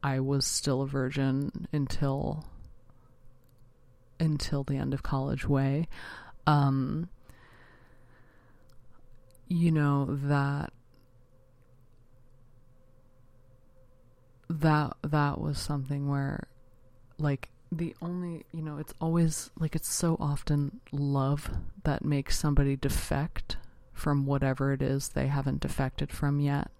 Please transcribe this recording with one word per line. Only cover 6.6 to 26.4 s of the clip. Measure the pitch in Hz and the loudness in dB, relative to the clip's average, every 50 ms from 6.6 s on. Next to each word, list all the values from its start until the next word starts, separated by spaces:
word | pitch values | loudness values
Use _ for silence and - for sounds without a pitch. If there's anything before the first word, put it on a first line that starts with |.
| 143 139 135 135 131 139 - 156 170 180 - - - - - - - - - - - - - - - - - - - - - - - - - - _ - - - - - - - - - - - - - - - - - - - - | 6 4 4 2 0 0 -2 -4 -4 -6 -10 -20 -20 -20 -20 -20 -20 -20 -20 -20 -20 -20 -20 -20 -20 -20 -20 -20 -20 -20 -20 -20 -20 -20 -20 -20 _ -20 -20 -20 -20 -20 -20 -20 -20 -20 -20 -20 -20 -20 -20 -20 -20 -20 -20 -20 -8
you | - 180 170 170 170 | -2 0 2 4 4
know, | 160 156 147 143 143 139 139 - - 139 139 | 4 4 4 4 4 2 2 0 -2 -2 0
that, | 143 147 143 139 143 143 143 - - - - - - - - - - - - - _ - - - - - - - - - - - - - - - - - - - - - - - - - - - - - - - - - - - - - - - - - - - 117 113 - - - - - - - - - - - - - - - - - - - | 2 2 2 2 0 -2 -4 -6 -8 -10 -16 -20 -20 -20 -20 -20 -20 -20 -20 -20 _ -20 -20 -20 -20 -20 -20 -20 -20 -20 -20 -20 -20 -20 -20 -20 -20 -20 -20 -20 -20 -20 -20 -20 -20 -20 -20 -20 -20 -20 -20 -20 -20 -20 -20 -20 -20 -20 -20 -20 -20 -20 -20 -20 -20 -20 -20 -20 -20 -20 -20 -20 -20 -20 -20 -20 -20 -20 -20 -20 -20 -20 -20 -6 -6
that, | 170 156 147 160 151 151 151 135 - - - | -2 4 6 6 6 6 4 0 -4 -6 -4
that | 156 147 151 147 143 139 - | 0 2 4 4 2 0 -2
was | - 147 147 - | -2 -2 -2 -4
something | - - 151 143 131 131 143 143 139 139 | -2 -2 -2 -2 -2 -2 -4 -2 0 0
where, | 139 139 139 135 - - - - - - - - - - - - - - - - - - | 0 0 0 -2 -4 -6 -8 -10 -14 -20 -20 -20 -20 -20 -20 -20 -20 -20 -20 -20 -8 -2
like, | 156 147 139 135 - - - - - - | 0 0 0 0 -4 -12 -18 -20 -10 -8
the | 175 160 175 165 - - | -6 -4 -4 -6 -6 -8
only, | - 170 175 180 180 175 170 160 - - - | -8 -6 -6 -6 -6 -8 -8 -10 -12 -12 -10
you | 165 156 | -8 -8
know, | 156 151 147 | -6 -6 -8
it's | 151 - - - 165 | -8 -10 -8 -4 0
always, | 165 165 170 170 160 156 - - - - - | 2 4 6 4 4 4 0 -6 -10 -6 -4
like, | 160 151 - | -4 -2 -2
it's | 156 - - - | -4 -4 -2 -2
so | - - 170 165 - | 0 2 2 2 2
often | - 147 143 143 - - 147 143 143 139 - 247 - - - | 0 -2 -2 -2 0 0 2 2 2 -2 -4 -10 -14 -8 -4
love | 139 143 143 139 139 135 135 143 147 - - - - - - - - - | -2 0 0 2 2 2 2 0 0 -2 -4 -4 -4 -4 -4 -10 -2 0
that | 151 143 - - | 0 0 2 0
makes | 151 147 139 139 - - - | 0 0 0 2 0 0 2
somebody | - 151 143 139 143 139 139 | 2 6 6 6 6 6 2
defect | 135 - 139 - - - - - 143 151 165 - - - - - - - - - - - - - | 0 0 0 0 0 0 0 0 0 -2 -2 -4 -6 -4 -4 -6 -6 -6 -8 -16 -20 -20 -18 -10
from | - - 151 143 143 139 | -4 0 0 2 2 2
whatever | 139 139 139 139 135 131 - 135 139 139 | 2 2 2 2 2 2 2 0 0 0
it | 135 | 0
is | 139 131 135 139 139 - | 0 0 0 0 -2 -2
they | - - 131 | -2 0 0
haven't | 135 143 139 135 135 135 143 | 2 0 0 0 0 -2 -2
defected | - 139 - - 139 127 - - 143 143 | -2 -2 0 0 0 -2 0 -4 -4 -4
from | - - - 143 143 143 | -2 -2 0 2 2 2